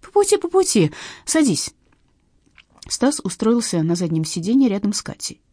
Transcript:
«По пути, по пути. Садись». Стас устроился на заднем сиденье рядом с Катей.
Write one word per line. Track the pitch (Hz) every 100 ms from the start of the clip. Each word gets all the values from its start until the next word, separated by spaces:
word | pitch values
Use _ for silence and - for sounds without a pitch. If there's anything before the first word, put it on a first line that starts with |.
«По | -
пути, | 415 415 415
по | 339
пути. | 370 370 220 156 - - -
Садись». | - 320 285 160 - _ _ _ _ _ _ _ _ _ _ _ -
Стас | - 247 285
устроился | 190 - 220 240 226 175
на | 160
заднем | 170 175 160 156
сиденье | - 170 254 262
рядом | 196 202
с | 208
Катей. | - - - - _